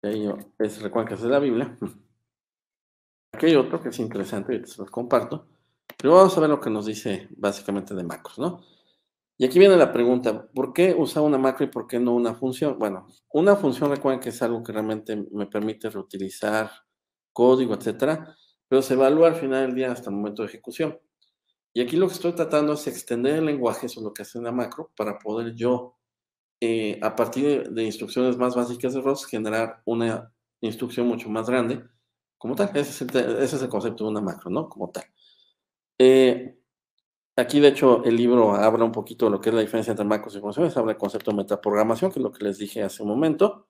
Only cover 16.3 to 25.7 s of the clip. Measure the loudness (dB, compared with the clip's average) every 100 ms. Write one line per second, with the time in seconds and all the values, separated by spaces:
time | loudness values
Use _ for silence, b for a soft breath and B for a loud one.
16.3 | -6 -4 -2 -4 -10 _ _ _ _ _
17.3 | 2 4 4 2 -4 -6 -2 -2 -2 B
18.3 | B B B _ 0 2 2 4 6 4
19.3 | 4 -2 -2 -2 -2 -4 -6 -8 -6 -6
20.3 | -6 -10 -10 -18 -6 -6 -6 _ _ _
21.3 | _ _ _ _ -4 -2 0 0 0 -4
22.3 | -2 0 2 0 -2 -6 -10 -6 -2 0
23.3 | 0 0 0 -2 -2 -10 -10 -12 -12 -14
24.3 | -10 -6 -4 -6 -8 -16 -8 -8 -8 -8
25.3 | -6 -6 -4 -2